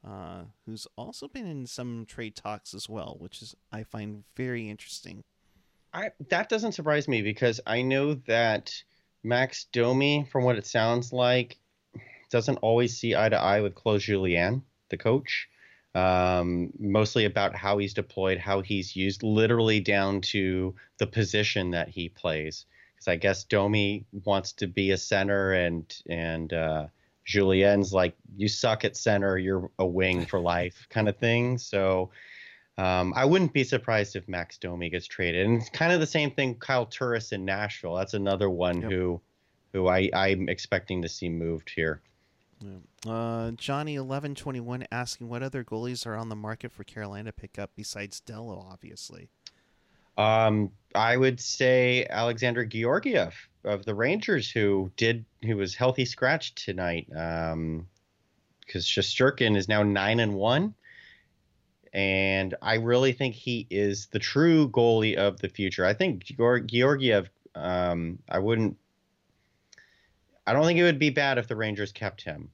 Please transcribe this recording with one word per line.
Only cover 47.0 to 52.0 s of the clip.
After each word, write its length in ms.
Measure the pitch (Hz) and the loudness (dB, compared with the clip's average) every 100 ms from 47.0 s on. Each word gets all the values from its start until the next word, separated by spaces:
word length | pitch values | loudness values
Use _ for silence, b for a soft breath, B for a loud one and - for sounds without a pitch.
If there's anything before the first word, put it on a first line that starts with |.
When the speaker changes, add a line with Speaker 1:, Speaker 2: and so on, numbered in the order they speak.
| 104 101 110 | -10 -10 -12
Speaker 1:
pickup 380 | - 95 - 101 | -14 -16 -12 -12
besides 460 | - 107 104 101 - | -12 -12 -10 -10 -12
Dello, 460 | - 110 117 92 92 | -16 -14 -12 -14 -14
obviously. 600 | 92 - - - 82 - _ - B B B B B B - | -20 -20 -18 -18 -18 -20 _ -20 B B B B B B 2
Speaker 2:
Um, 540 | 107 110 110 107 101 - _ | 4 6 4 4 0 -6 _
I 220 | - 113 123 | 0 2 4
would 240 | 131 127 | 4 2
say 680 | - - 127 127 123 123 | -6 0 4 6 6 2